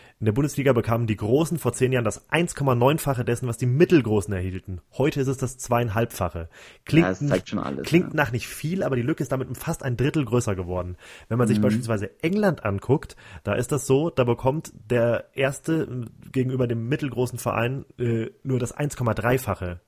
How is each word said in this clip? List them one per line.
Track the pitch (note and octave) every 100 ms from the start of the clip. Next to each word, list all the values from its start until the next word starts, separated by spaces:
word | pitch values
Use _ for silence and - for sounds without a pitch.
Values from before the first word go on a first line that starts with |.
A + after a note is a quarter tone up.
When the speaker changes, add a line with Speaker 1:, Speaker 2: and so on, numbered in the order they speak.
| - -
Speaker 1:
In | G#2+
der |
Bundesliga | G#2+ D3 - C3+
bekamen | A#2 A2 A#2 A2+
die | G#2
Großen | G#2 C3+ E3 E3+
vor | B2
zehn | - B2+
Jahren | B2+
das | A2 - -
eins | D3+ F3
Komma | - C#3 A#2+
neunfache | B2 D#3 D3 B2
dessen, | A#2+ A#2+ B2
was | A#2
die | B2
Mittelgroßen | C3 F3+ E3 A2 G#2+ G2
erhielten. | F#2+ F#2 F#2 - F2+ _ -
Heute | C#3 C#3+
ist | C3
es | B2+
das | B2+ -
Zweieinhalbfache. | - A#2+ A#2+ G#2 A#2 - F2+ E2+ E2 - - -
Klingt | - D3+
Speaker 2:
Ja, | F3+
das | F#3 C#3+
zeigt | F#2+ -
schon | -
alles, | C2+ C#2
Speaker 1:
klingt | - D#3+ -
Speaker 2:
ja. |
Speaker 1:
nach | D#3 C3+
nicht | A#2+ -
viel, | - D3+ F#3+
aber | C#3+
die | B2+
Lücke | A#2+ A2+
ist | C#3+
damit | C3+ B2+
um | B2
fast | - D#3+
ein | C3 A#2+
Drittel | C3+ D#3
größer | B2 A#2+ A2+
geworden. | F#2 F2 F2+ F2+ F2+ - - -
Wenn | A#2
man | A#2
sich | A2
Speaker 2:
Mhm. |
Speaker 1:
beispielsweise | G#2 A2 A#2+ G#2+ G2+ -
England | D#3+ G3+ G#3 D3+
anguckt, | G#2+ G2 - C#3+ - - - -
da | -
ist | G#2 A#2
das | D3 -
so, | C3+ E3
da | -
bekommt | A#2+ A#2 C3 D3+ - - -
der | A#2+ A#2 A2+ -
Erste, | - C3+ C#3+ - D#3+ -
äh, | B2 A2+ - -
gegenüber | C3 B2+ C3 A#2+
dem | A#2 A2+
mittelgroßen | D3+ C#3+ A2+ B2+ A#2+
Verein, | A#2 G#2 A#2+ C3+ - -
äh, | A#2+ A2+ A2+ -
nur | C#3 B2+
das | B2
eins | - D3 -
Komma | A#2+
dreifache. | G#2+ A2+ C3 A#2+ F#2 F2+ F2